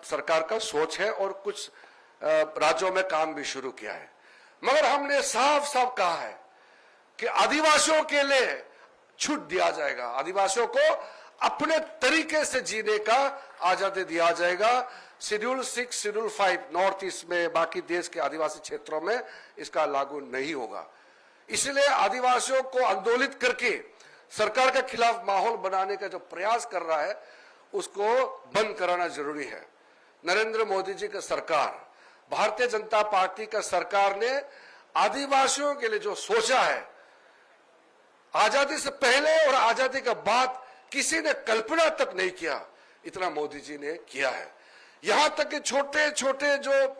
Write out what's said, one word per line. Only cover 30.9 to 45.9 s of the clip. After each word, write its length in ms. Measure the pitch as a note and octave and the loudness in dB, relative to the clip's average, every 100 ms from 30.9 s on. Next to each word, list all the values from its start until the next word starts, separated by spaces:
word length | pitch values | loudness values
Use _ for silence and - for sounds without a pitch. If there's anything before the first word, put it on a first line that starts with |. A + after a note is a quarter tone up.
जी 140 | F3+ G3+ | -6 -8
की 140 | G3+ | -8
सरकार, 680 | - D3+ - D#3 A#2 - - - - - _ | -4 -4 0 2 2 -2 -16 -20 -20 -20 _
भारतीय 360 | D3 G#3+ G#3+ B3 | 0 0 2 0
जनता 360 | G#3+ G#3+ G#3+ | -2 0 0
पार्टी 420 | G#3+ G3 F#3 G#3+ G#3+ | 2 2 0 -2 -6
का 160 | G#3+ | -6
सरकार 560 | F#3+ F3+ E3+ G3+ G3 G3 | -2 -2 0 2 2 2
ने 260 | A#3 C4+ C#4 - - - - D#3+ | 0 -2 -4 -12 -20 -20 -4 2
आदिवासियों 800 | G3+ C4+ C#4 C4+ C4 C#4 D4 C#4+ | 2 2 0 4 4 2 -2 -2
के 120 | A3+ | -2
लिए 120 | G#3+ | -2
जो 160 | G#3 F#3+ | -4 -6
सोचा 460 | - A3+ A#3 B3+ | 0 2 4 4
है, 280 | F3 B2+ - - - _ _ _ _ _ _ _ _ _ _ _ _ D#3+ | 4 0 -6 -18 -20 _ _ _ _ _ _ _ _ _ _ _ _ 2
आजादी 420 | G#3+ C4+ C#4 D4+ | 2 4 2 -2
से 120 | C#4 | -6
पहले 580 | C#4 B3+ C4+ D4+ D#4+ D4 | 0 4 4 6 6 6
और 80 | C4 | 6
आजादी 460 | A3+ A#3 C4 C4 | 4 2 0 0
के 120 | B3 | -2
बाद 540 | G#3+ G3 A#3+ B3+ B3+ - - - | -2 2 2 2 -2 -14 -20 -8
किसी 300 | C#4 - D#4+ | -4 -2 0
ने 120 | D#4 | 0
कल्पना 560 | - - A3 A3 E4 D#4+ | -2 0 -2 0 2 2
तक 220 | - C4 F#3 | 2 -2 -2
नहीं 160 | F#3 | -4
किया, 340 | F#3 E3 B2+ - - - _ D#3+ | -4 -6 -6 -8 -20 -20 _ -16
इतना 240 | F#3+ F3+ | -6 -4
मोदी 300 | D3+ D3 C#3+ | -4 -6 -8
जी 180 | C#3 D3 | -14 -10
ने 160 | C#3+ | -8
किया 360 | E3+ - C3+ C3+ | -8 -10 -2 -2
है। 240 | G#2+ D#2+ - - - - - | -2 -8 -16 -20 -20 -20 -8
यहां 260 | G3 G#3+ D4 | 0 4 4
तक 200 | D4+ D4 | 2 -2
कि 100 | D4+ | -4
छोटे 520 | - C4 C#4+ | -2 -2 0